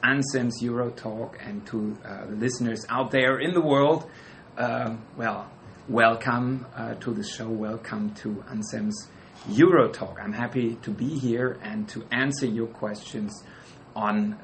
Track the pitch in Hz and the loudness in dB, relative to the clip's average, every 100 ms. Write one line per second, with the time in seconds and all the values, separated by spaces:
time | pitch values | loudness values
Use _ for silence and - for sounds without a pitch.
0 | 123 139 135 131 120 - 120 120 120 - | 2 2 2 0 0 -2 -2 -2 -2 -4
1 | 113 110 117 - 120 101 - 110 107 104 | -8 -8 -8 -10 -10 -10 -6 -4 -4 -6
2 | 104 98 104 107 123 123 120 107 - 123 | -10 -12 -8 -2 -2 0 -2 -2 -2 -2
3 | 135 135 131 127 156 180 156 139 143 160 | 2 4 4 4 2 2 4 6 6 4
4 | - - - - - - 120 120 113 113 | 0 -14 -20 -20 -12 -4 -2 0 -4 -6
5 | - - 113 101 - - - - - 113 | -10 -4 -4 -4 -8 -16 -20 -14 0 6
6 | 113 117 131 120 123 131 - - 113 117 | 6 6 2 2 0 -2 -6 -10 -8 -6
7 | 127 107 104 - 113 110 107 113 - 110 | -4 -4 -6 -8 -6 -4 -4 -6 -6 -4
8 | 104 - 110 101 - 110 104 110 107 104 | -4 -4 -6 -6 -6 -8 -6 -4 -4 -4
9 | - - - - - 107 180 165 113 - | -10 -20 -20 -12 0 8 10 10 6 2
10 | - - 104 110 120 127 117 117 - 101 | -8 -8 -8 -4 -2 0 0 -2 -6 -4
11 | 127 - 123 120 127 - 104 107 104 110 | -4 -2 0 0 -2 -4 -8 -6 -6 -10
12 | - 120 139 139 123 110 117 - 107 104 | -4 0 0 0 -2 -2 -4 -4 -6 -6
13 | - 113 104 - - - - - - 110 | -8 -6 -6 -8 -18 -20 -20 -20 -12 -4
14 | 104 104 104 104 | 0 2 0 -2